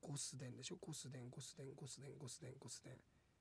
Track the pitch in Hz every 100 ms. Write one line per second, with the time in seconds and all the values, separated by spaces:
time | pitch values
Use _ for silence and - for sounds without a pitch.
0 | - 143 - 127 127 117 127 180 - 156
1 | 131 123 123 139 127 - 135 139 135 -
2 | 135 131 131 - 127 139 120 - 131 127
3 | - - - -